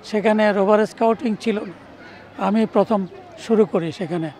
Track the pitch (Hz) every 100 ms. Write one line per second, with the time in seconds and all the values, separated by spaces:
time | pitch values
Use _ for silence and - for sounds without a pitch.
0 | - 214 202 214 214 208 196 214 214 -
1 | 226 226 247 214 233 208 214 165 - -
2 | - - - - 196 214 220 220 196 214
3 | 185 - - - - 220 208 196 165 -
4 | 170 175 160